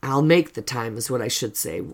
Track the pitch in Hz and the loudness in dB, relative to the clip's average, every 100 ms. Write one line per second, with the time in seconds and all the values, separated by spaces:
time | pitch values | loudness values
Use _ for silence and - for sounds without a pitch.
0 | 135 135 156 170 160 - 107 127 117 110 | 0 2 6 6 4 -4 -6 -6 -6 -6
1 | 113 127 117 - 117 - - 82 117 | -4 -2 -2 -2 -4 -4 -6 -6 -8